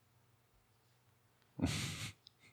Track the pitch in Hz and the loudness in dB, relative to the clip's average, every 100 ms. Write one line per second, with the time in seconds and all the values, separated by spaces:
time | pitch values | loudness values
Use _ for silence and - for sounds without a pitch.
0 | - - - - - - - - - - | -20 -20 -20 -20 -20 -20 -20 -20 -20 -20
1 | - - - - - - - - - - | -20 -20 -20 -20 -14 0 2 2 0 -2
2 | - - - - - | -6 -8 -18 -20 -20